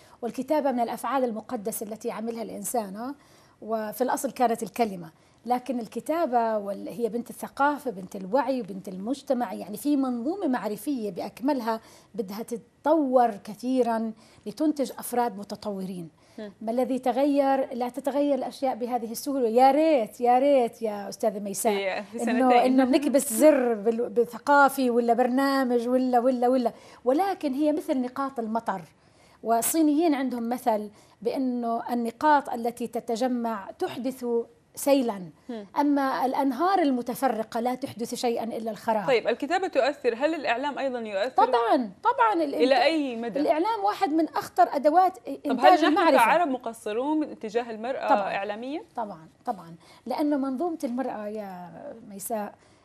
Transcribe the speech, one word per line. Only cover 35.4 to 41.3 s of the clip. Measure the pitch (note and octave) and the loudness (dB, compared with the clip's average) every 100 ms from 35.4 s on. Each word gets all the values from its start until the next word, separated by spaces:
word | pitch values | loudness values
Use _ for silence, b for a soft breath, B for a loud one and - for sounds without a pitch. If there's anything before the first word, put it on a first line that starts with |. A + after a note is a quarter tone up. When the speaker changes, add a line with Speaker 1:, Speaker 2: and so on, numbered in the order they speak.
| - | -12
Speaker 2:
مم. | A#3 G3+ - | -12 -6 0
Speaker 1:
أما | C#4+ C#4+ C4+ C4 B3+ | 2 2 2 0 0
الأنهار | C4+ C#4 A#3+ F4 G4 | 0 0 0 2 4
المتفرقة | D4+ B3 A#3+ A#3 C4+ G#3+ G#3+ A#3+ | 2 0 -2 -2 0 0 -4 -4
لا | A#3+ B3+ | -2 -4
تحدث | C#4+ - A#3 A#3+ | -6 -8 -8 -4
شيئًا | B3 A#3 | -2 -2
إلا | A3+ A#3 A3 | -4 -6 -8
الخراب. | G#3 - A3 F#3+ | -6 -2 0 2
Speaker 2:
طيب، | A#3+ G3+ | 2 2
الكتابة | A#3+ C#4 F4+ F#4 | -2 0 -2 0
تؤثر، | - B3 D4 B3 A3+ | 0 0 0 -2 0
هل | D4 D#4+ | 0 0
الإعلام | C4+ A#3 C#4+ A#3+ | -2 -2 -2 -4
أيضًا | C4+ B3 | -4 -4
يؤثر؟ | A3+ G3 | -4 -2
Speaker 1:
طبعًا، | A#3+ | 0